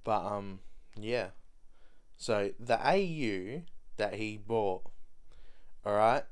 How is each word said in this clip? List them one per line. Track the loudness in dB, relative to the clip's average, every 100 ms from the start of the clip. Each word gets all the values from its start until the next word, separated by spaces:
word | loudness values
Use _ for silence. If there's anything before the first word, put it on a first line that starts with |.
But, | 2 2
um, | 2 -2 -4 -8 -8 -10 -10 -6
yeah. | 0 0 0 -6 -14 -18 -16 -16 -14 -16 -16 -10
So, | 0 2 2 0
the | 2 4
A | 6 4
U | 4 0 0 0 -2 -6 -6 -8 -8 -2
that | -2
he | 0 -4 -4
bought, | 0 2 2 2 -2 -2 -8 -8 -12 -10 -10 -10 -10 -6
alright? | 2 6 8 6 2